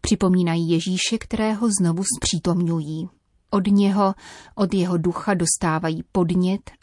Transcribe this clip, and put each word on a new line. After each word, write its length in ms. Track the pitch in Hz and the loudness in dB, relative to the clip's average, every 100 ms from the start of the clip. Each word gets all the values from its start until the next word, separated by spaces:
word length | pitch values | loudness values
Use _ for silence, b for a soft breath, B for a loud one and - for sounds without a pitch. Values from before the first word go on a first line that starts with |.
připomínají 680 | - 220 190 185 175 165 165 | 0 2 4 2 2 0 2
Ježíše, 480 | 165 175 185 - 226 | 0 0 -2 -2 -4
kterého 520 | - 220 220 208 233 202 | -4 -2 -2 0 0 2
znovu 240 | 175 165 190 - | 0 0 -2 -4
zpřítomňují. 920 | - 170 185 170 170 165 147 156 180 _ _ _ _ | -2 -2 0 0 0 -2 -4 -8 -10 _ _ _ _
Od 180 | 202 190 | -2 2
něho, 460 | 202 202 196 196 196 B B B - | 4 4 4 2 0 B B B -4
od 180 | 196 | 0
jeho 240 | 196 180 175 | 0 0 0
ducha 360 | 170 170 - | 0 -2 -2
dostávají 680 | 190 165 - 175 160 165 165 - | 0 0 0 0 0 -2 -6 -4
podnět, 600 | 196 170 175 180 196 - - | -2 0 2 0 -2 -8 -14